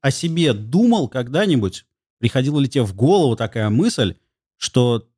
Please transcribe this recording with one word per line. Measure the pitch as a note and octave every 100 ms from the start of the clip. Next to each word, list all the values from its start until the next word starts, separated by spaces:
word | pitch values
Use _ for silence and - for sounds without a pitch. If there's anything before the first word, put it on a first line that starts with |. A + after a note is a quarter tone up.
о | C#3
себе | - E3+ E3 D#3+
думал | G#2 G#2+ D#3+ A#3 A3+ B2+
когда-нибудь? | C3 B2 D3 G#3 C#3 G2 - _ _ _ -
Приходила | A#2 C3 C3 D3
ли | C3+
тебе | C3+
в | A2
голову | G2 B2+ G3 D3 A2
такая | A2 A2+ G#2+
мысль, | A2 A3 - G#2 - _ _ _ -
что | - - B2 A#2 -